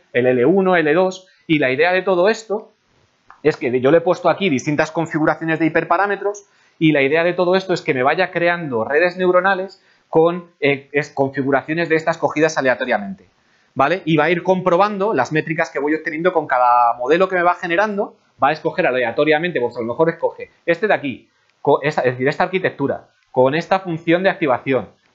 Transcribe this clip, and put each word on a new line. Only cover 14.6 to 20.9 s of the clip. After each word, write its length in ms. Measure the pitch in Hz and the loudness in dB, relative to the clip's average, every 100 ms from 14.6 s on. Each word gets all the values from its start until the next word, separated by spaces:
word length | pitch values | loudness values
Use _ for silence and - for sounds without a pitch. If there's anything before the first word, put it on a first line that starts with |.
| 185 175 208 202 202 | 2 2 2 0 -2
las 200 | 208 - | 0 0
métricas 380 | 156 156 160 165 | -2 -2 -4 -4
que 80 | 147 | -4
voy 160 | 147 | -2
obteniendo 380 | 156 156 156 180 | -2 -4 -2 0
con 140 | 170 147 | 0 0
cada 480 | 131 120 120 120 | 2 4 4 4
modelo 340 | 120 123 190 190 | 0 0 2 2
que 80 | 185 | 2
me 60 | |
va 120 | 175 | 0
generando, 600 | 175 175 170 214 202 220 _ _ _ | 0 -2 0 0 -2 -8 _ _ _
va 60 | 139 | 0
a 40 | |
escoger 340 | 156 160 156 165 | 0 -4 -2 0
aleatoriamente, 720 | 127 117 113 151 151 180 143 | 0 0 0 2 2 0 -2
pues 160 | 120 123 | -4 -4
a 40 | |
lo 60 | 113 | -8
mejor 220 | 120 165 | -4 -6
escoge 420 | 165 123 - 104 _ | -4 -6 -6 -18 _
este 220 | - 165 | -4 -2
de 80 | 214 | 0